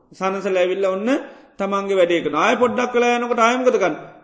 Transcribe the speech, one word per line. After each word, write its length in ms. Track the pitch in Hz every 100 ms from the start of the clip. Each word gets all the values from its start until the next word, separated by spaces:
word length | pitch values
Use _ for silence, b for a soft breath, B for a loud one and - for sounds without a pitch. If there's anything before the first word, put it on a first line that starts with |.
| _
සනසලා 520 | - 190 196 190 185
ඇවිල්ලා 320 | 180 190 190
ඔන්න 180 | 190 220 277 - B B
තමන්ගේ 420 | - 196 196 196 190
වැඩේ 240 | 170 170
කරනවා. 200 | 151 147
ආයෙ 140 | 196 233
පොඩ්ඩක් 360 | 240 214 240
වෙලා 220 | 233 240
යනකොට 260 | 240 240 233
ආයෙ 160 | 226 254
මොකද 200 | 247 214
කරන්නේ? 260 | 175 147 - -